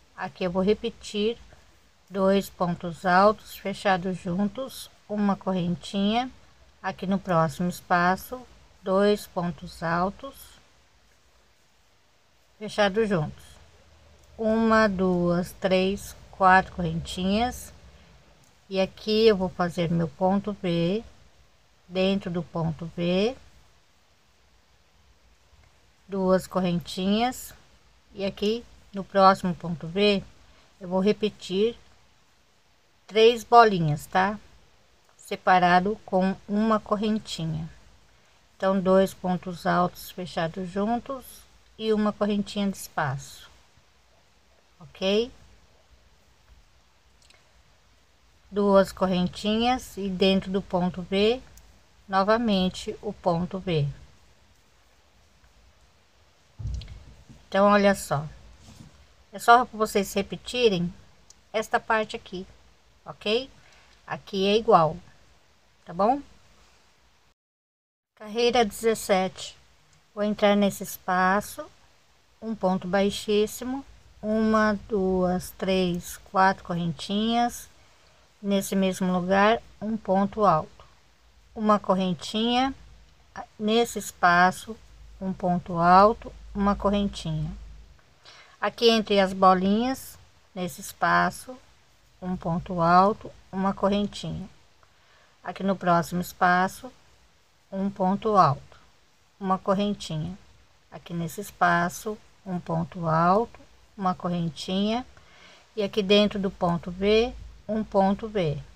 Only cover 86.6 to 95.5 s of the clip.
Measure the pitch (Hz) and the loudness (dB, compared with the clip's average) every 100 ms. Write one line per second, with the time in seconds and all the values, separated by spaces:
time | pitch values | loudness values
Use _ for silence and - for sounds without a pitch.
86.6 | 202 208 196 208 202 - 160 156 156 196 | -2 0 0 0 -2 -6 -6 -6 -6 -8
87.6 | - - - - _ _ - - - - | -16 -20 -20 -20 _ _ -20 -20 -20 -6
88.6 | 202 - 233 226 208 202 190 190 185 185 | -6 2 2 4 2 2 2 4 6 6
89.6 | 190 208 247 269 - - - _ _ 190 | 4 0 0 -4 -10 -20 -20 _ _ -10
90.6 | 180 180 - - 170 175 175 - - 254 | -10 -10 -14 -2 2 2 2 -4 -16 -20
91.6 | _ _ _ _ _ _ 185 185 175 170 | _ _ _ _ _ _ -10 -6 -4 -4
92.6 | - 180 170 180 196 - - - - 185 | -4 -2 4 6 4 2 -8 -20 -12 -4
93.6 | 190 196 196 202 202 - 165 160 190 - | -2 0 0 0 -2 -6 -10 -10 -12 -18
94.6 | _ _ _ _ _ _ _ _ - | _ _ _ _ _ _ _ _ -14